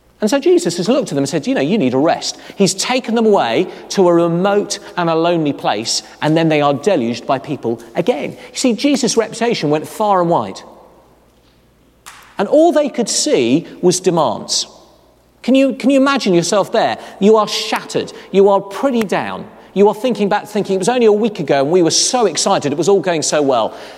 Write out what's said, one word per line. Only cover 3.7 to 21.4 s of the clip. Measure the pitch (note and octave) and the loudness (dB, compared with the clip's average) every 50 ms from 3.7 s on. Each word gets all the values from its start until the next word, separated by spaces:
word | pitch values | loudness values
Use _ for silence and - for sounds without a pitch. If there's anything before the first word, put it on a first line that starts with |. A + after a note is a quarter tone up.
| - - - - | -6 -14 -16 -4
to | - G3+ F#3+ | 0 2 4
a | F3 E3+ | 4 4
remote | E3+ E3+ E3+ E3+ E3+ F#3 G3+ G3+ G3+ G3+ - - - - - - | 4 2 2 0 0 0 0 0 0 -2 -2 -6 -10 -12 -10 -6
and | F3+ F3 E3 | -4 -2 0
a | D#3+ | 0
lonely | D#3+ E3 E3+ F3 E3 D#3 C#3+ C3+ | 2 2 0 0 0 0 -2 -4
place, | - - D#3+ A#2+ G#2 A2+ - - - - - - - | -4 -4 -4 -4 -4 -4 -4 -6 -6 -8 -10 -10 -6
and | C3+ D3+ D#3 | -2 0 2
then | E3 E3 D#3+ | 2 2 2
they | D#3+ D3 | 2 2
are | D3 C#3+ C#3+ | 2 2 0
deluged | C#3 - G#3 F#3+ D3+ A#2 A#2 A#2+ A#2 - | 0 0 0 0 0 0 -2 -4 -4 -4
by | - C#3 G#2 | -4 -4 -4
people | - - B2 A#2 - A2+ A#2 A2+ - - - | -4 -6 -8 -6 -4 -6 -6 -6 -8 -8 -6
again. | F3 E3+ - B3 D4 - - - | -4 -2 -2 -2 -2 -4 -10 -12
You | - - - - | -14 -18 -14 -6
see, | - - B3+ A3 | -2 0 0 0
Jesus' | A3 - C#4+ C#4+ - - G#3+ - | 0 0 0 0 0 0 0 0
reputation | A3+ G#3+ - D#3+ - A3+ A#3+ G#3 - E3 D3 | 0 -2 -2 -4 -4 -2 -2 -2 -2 -2 0
went | D3 D#3+ D#3 | -2 -2 -2
far | - - - G#3+ G#3 G3 F3+ | -6 -6 -2 0 2 2 2
and | F3 E3+ | 2 2
wide. | E3+ C#3 A2 F#2+ F#2+ - - - - - - - _ _ _ _ _ _ _ _ _ _ _ _ _ _ _ _ _ _ _ _ _ _ - - - - - - _ | 0 0 -2 -4 -10 -14 -18 -20 -20 -20 -20 -20 _ _ _ _ _ _ _ _ _ _ _ _ _ _ _ _ _ _ _ _ _ _ -20 -20 -20 -20 -20 -10 _
And | - G3 | -6 -2
all | G3 - D4 D#4+ F4 | 2 4 4 4 4
they | C#4 D4+ D4 | 4 2 0
could | C4 - - A3+ - | 0 -2 -4 -4 -2
see | - - - D4+ C4+ E3 A#2+ A2+ C3 E3 F3 - - - | -2 -2 0 0 2 2 2 2 2 0 -2 -4 -6 -2
was | - F3+ F3 - | 0 0 0 0
demands. | - F#3 E3+ E3 D#3 - - - - - - - - - - - - _ _ _ _ _ _ _ _ _ _ _ | 0 0 0 2 0 0 -2 -6 -6 -6 -6 -6 -6 -8 -12 -20 -20 _ _ _ _ _ _ _ _ _ _ _
Can | - - C4 | -2 0 2
you, | C4+ C#4 C4+ - | 4 2 2 0
can | C4+ - C4 | 0 0 2
you | C#4+ C4+ | 2 4
imagine | C4 C#4 C#4 B3+ - G#3+ F3+ | 2 2 0 0 0 0 2
yourself | E3+ E3 - A3 G3+ F3 - | 2 2 0 0 -2 0 0
there? | - A3 F3 B2+ A2 - - - - - | 0 0 0 0 -2 -4 -10 -14 -4 0
You | G3 G#3 A3 | 4 4 4
are | A3 G#3 | 4 4
shattered. | - - - - - - D3+ - - - C3 G2 - - - - - | 0 -4 -6 -6 -6 -6 -6 -6 -6 -6 -6 -6 -6 -10 -16 -10 -2
You | - F#3+ G3 G3+ | 2 4 4 6
are | G3 G3 | 4 2
pretty | G3 G3 - - - C#4+ B3 A#3 | 0 -4 -6 -4 -2 -2 0 -2
down. | A3 F3+ G3+ D#3+ A#2+ G2 F#2+ F#2 - - - - - - - | -2 -2 -2 -4 -4 -4 -8 -10 -12 -16 -20 -20 -20 -4 0
You | F#3 G3+ | 2 4
are | G#3 G3 | 4 2
thinking | G#3 - C4 A3+ - G#3 F#3+ | 0 -2 -2 -2 -2 0 0
back, | G#3 G3+ - | 0 -2 -4
thinking, | - - G#3+ F3+ - G3 | -4 -6 -4 -2 -2 -2
"It | F#3+ | -2
was | F#3 A3+ | 0 0
only | B3 C4 A#3 | 2 4 4
a | G#3+ | 4
week | G3+ G#3 A3+ A3 - | 4 4 2 -2 -2
ago | - | -4